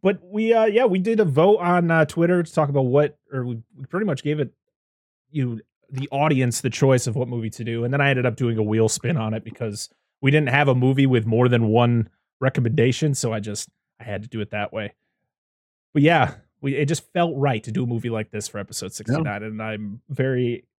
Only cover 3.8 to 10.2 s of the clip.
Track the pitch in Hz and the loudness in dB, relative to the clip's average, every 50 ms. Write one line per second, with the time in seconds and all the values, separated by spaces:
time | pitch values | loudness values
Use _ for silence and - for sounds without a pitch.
3.8 | 139 - - 180 220 202 147 135 - 147 151 151 143 104 _ _ _ _ _ _ | -18 -8 -6 -4 -2 -2 -4 -2 -2 -4 -2 -2 -2 -6 _ _ _ _ _ _
4.8 | _ _ _ _ _ _ _ _ _ _ 151 151 131 123 117 110 - _ _ _ | _ _ _ _ _ _ _ _ _ _ -6 -4 -4 -4 -4 -8 -12 _ _ _
5.8 | _ _ 143 131 139 - - 139 147 156 151 131 131 123 117 - - 131 117 - | _ _ -10 -10 -10 -6 -2 0 0 2 2 2 2 0 0 -2 -4 -4 -2 2
6.8 | - 135 131 123 - 127 110 131 127 123 123 117 113 110 - - 120 117 117 117 | 4 4 4 4 2 -2 -4 -4 -4 -4 -6 -6 -6 -8 -8 -8 -8 -6 -4 -4
7.8 | 117 120 135 143 143 139 135 127 123 123 110 - 127 117 117 110 107 104 110 113 | -4 -2 0 2 2 2 2 2 0 -2 -2 0 -2 -2 0 0 0 0 2 2
8.8 | 113 110 - - - 117 165 143 113 107 110 113 - 113 - - 123 110 104 110 | 2 2 0 -2 -4 -4 -2 -2 -2 -4 -4 -6 -8 -12 -12 -8 -8 -8 -8 -10
9.8 | - - _ _ _ _ _ _ | -12 -14 _ _ _ _ _ _